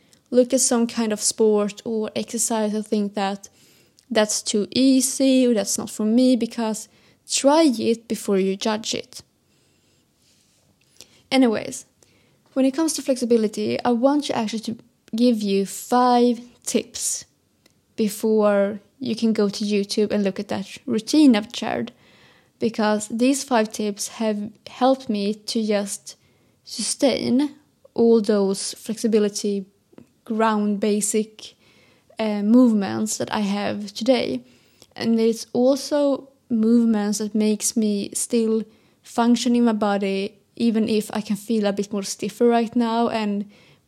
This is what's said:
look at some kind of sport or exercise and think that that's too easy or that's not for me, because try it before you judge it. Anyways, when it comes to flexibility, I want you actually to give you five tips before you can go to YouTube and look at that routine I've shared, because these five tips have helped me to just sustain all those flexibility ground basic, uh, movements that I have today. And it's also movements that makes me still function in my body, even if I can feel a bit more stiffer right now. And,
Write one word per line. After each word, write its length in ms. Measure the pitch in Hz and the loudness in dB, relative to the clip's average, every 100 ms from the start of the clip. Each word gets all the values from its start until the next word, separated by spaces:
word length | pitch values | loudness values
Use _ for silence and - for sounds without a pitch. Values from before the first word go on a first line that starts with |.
| _ _ _ | _ _ _
look 200 | 240 247 | 2 2
at 80 | 262 | 2
some 260 | - 240 233 | 2 2 0
kind 260 | - 220 | 0 -4
of 80 | 214 | -2
sport 640 | - - 220 208 208 202 | -4 0 2 2 0 -4
or 260 | - 220 214 | -6 -4 -4
exercise 600 | 226 220 233 - 226 214 | -6 -6 -4 -2 -2 -2
and 120 | 214 208 | -4 -2
think 280 | 214 202 | -2 -2
that 340 | 208 196 202 - _ _ _ _ _ _ | -2 -4 -4 -12 _ _ _ _ _ _
that's 320 | 220 214 - | 0 2 0
too 240 | - 214 190 | -4 -2 -2
easy 760 | - 269 262 254 - 269 262 247 | 2 4 4 2 0 2 4 4
or 80 | |
that's 240 | 220 202 - | 2 0 -4
not 120 | 202 | -6
for 140 | - | -4
me, 320 | 214 233 254 247 | 0 4 4 4
because 520 | 226 233 220 214 - _ _ _ - | 0 -4 -4 -4 -10 _ _ _ -8
try 340 | - 269 302 | 0 2 4
it 460 | 320 226 220 226 - | 4 2 0 -2 -2
before 300 | 214 - 196 | -6 0 0
you 180 | 190 196 | 0 -2
judge 380 | 220 214 226 | -4 -4 -6
it. 280 | - - - - _ _ _ _ _ _ _ _ _ _ _ _ _ _ _ _ _ - _ _ | -8 -10 -18 -20 _ _ _ _ _ _ _ _ _ _ _ _ _ _ _ _ _ -20 _ _
Anyways, 560 | 262 247 214 - - - _ _ _ _ _ _ | 2 4 2 -6 -12 -16 _ _ _ _ _ _
when 100 | - | 0
it 100 | 269 | 0
comes 200 | 269 330 | 2 -2
to 80 | 302 | -2
flexibility, 760 | 277 254 233 233 214 208 214 240 | -2 -2 2 2 2 -2 -4 -2
I 80 | 247 | 0
want 360 | 233 262 294 277 | 0 2 2 0
you 60 | |
actually 260 | - 214 220 | -4 -4 -6
to 180 | 220 226 _ _ _ | -8 -10 _ _ _
give 260 | 226 247 220 | 0 2 2
you 240 | 202 196 | 0 -2
five 760 | 196 - - 247 247 247 247 240 - _ | -2 -8 -2 2 4 4 4 2 -6 _
tips 600 | - 247 - - - - - _ _ _ _ _ _ | -4 -4 -4 -8 -6 -6 -10 _ _ _ _ _ _
before 880 | - 214 202 220 220 208 202 202 208 - _ | -4 -4 -2 0 2 4 2 0 -4 -14 _
you 160 | 247 | -8
can 180 | 226 226 | -2 0
go 160 | 214 208 | 2 0
to 160 | 196 | -2
YouTube 460 | 208 208 202 - 208 | -2 -2 -2 -2 0
and 140 | 208 | 0
look 160 | 196 190 | -2 -4
at 80 | 202 | -8
that 300 | 214 196 - - | -8 -8 -12 -6
routine 500 | 220 - 302 294 208 | -4 0 6 6 6
I've 180 | 214 | 2
shared, 380 | - 214 - 233 - _ _ _ _ _ _ | -8 -6 -4 -6 -12 _ _ _ _ _ _
because 500 | 233 226 214 214 - | -4 0 0 0 -2
these 360 | 226 247 277 | 0 2 2
five 280 | - 240 214 | 0 0 0
tips 360 | - 214 202 - | -2 -6 -6 -10
have 420 | - 220 208 208 - - | -4 -4 -2 -6 -14 -20
helped 400 | - 262 269 269 | 0 2 2 -2
me 260 | 208 202 | -4 -2
to 300 | 208 - 233 | -6 -6 -4
just 520 | 214 208 202 - - - _ _ _ _ | 0 -2 -2 -8 -14 -20 _ _ _ _
sustain 880 | - - 208 - 277 - 240 247 285 - _ _ _ | -16 -8 -6 0 0 0 0 0 0 -4 _ _ _
all 260 | - 233 226 | 0 4 4
those 540 | 214 208 196 196 - | 4 0 0 -2 -6
flexibility 920 | - - 220 233 214 208 208 208 202 190 _ _ - - _ | -10 -10 -4 0 2 0 -2 -4 -4 -6 _ _ -20 -20 _
ground 560 | - 220 220 214 208 202 | -10 -2 0 0 0 0
basic, 720 | 214 208 208 214 214 - - - _ _ _ _ _ - | 0 0 0 -2 -4 -8 -20 -20 _ _ _ _ _ -6
uh, 240 | 220 208 | -4 -2
movements 720 | 208 240 254 214 196 220 214 - | 4 6 6 4 -2 -4 -4 -4
that 140 | 240 | -4
I 80 | - | -2
have 520 | 202 202 202 208 208 | -2 -2 -4 -6 -10
today. 500 | - 226 247 - 254 - _ _ _ - | -4 0 2 0 -6 -10 _ _ _ -20
And 240 | - 226 226 | -6 -2 2
it's 280 | 226 226 - | 2 0 -4
also 760 | 247 254 277 - 294 285 269 - _ _ | 0 2 2 0 0 0 0 -6 _ _
movements 720 | 233 220 240 233 214 202 208 | 0 4 4 4 2 0 -2
that 160 | 214 | -4
makes 420 | 214 214 208 - - | 0 0 0 -2 -2
me 340 | 214 202 - | 0 -2 -4
still 520 | - - 240 220 220 214 _ _ _ | -8 -2 0 0 -2 -4 _ _ _
function 540 | - - 233 240 247 240 | -10 -2 2 2 2 2
in 80 | |
my 80 | 240 | 2
body, 640 | 214 208 202 196 196 202 - _ - | 2 0 0 -2 -2 -4 -10 _ -4
even 320 | 233 214 214 | 0 0 0
if 220 | 214 208 | 0 -2
I 100 | 220 | -6
can 140 | 208 202 | -4 -6
feel 300 | - 220 202 | -2 0 0
a 60 | |
bit 200 | 202 196 | -2 -4
more 100 | 202 | -6
stiffer 440 | 196 - 208 - 240 | -6 -8 -8 0 2
right 300 | 233 226 240 | 4 0 0
now. 320 | 233 226 233 | 0 0 0
And, 420 | 226 214 202 202 - _ _ | 0 -2 -4 -6 -14 _ _